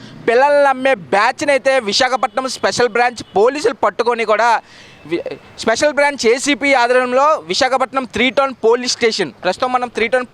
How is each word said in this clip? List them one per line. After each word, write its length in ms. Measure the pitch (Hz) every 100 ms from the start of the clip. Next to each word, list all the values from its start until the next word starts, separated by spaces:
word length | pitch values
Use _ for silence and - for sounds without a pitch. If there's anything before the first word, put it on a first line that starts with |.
| - - -
పిల్లల్ని 400 | 233 285 294 277
అమ్మే 260 | 262 262
బ్యాచ్ని 580 | 240 147 196 226 262 294
అయితే 280 | 269 269 262
విశాఖపట్నం 680 | 202 202 254 247 247 214 262
స్పెషల్ 400 | - 208 196 240
బ్రాంచ్ 480 | 233 247 233 - 185
పోలీసులు 380 | 233 285 226
పట్టుకొని 500 | 254 214 - 233 233
కూడా 380 | 220 214 233 214 - - - - 147
వి-, 160 | 170 - 139 - -
స్పెషల్ 340 | - 233 302
బ్రాంచ్ 340 | 277 285 285 220
ఏసీపీ 460 | 254 277 285 277
ఆధ్వర్యంలో 720 | 262 240 247 254 254 294 311
విశాఖపట్నం 600 | 160 190 262 254 262 269
త్రీ 260 | 247 - 247
టౌన్ 240 | 277 269 247
పోలీస్ 280 | 220 240 247
స్టేషన్, 400 | - 226 208 156 -
ప్రస్తుతం 280 | 180 - 254
మనం 160 | 247 247
త్రీ 200 | - 214
టౌన్ 180 | 254 254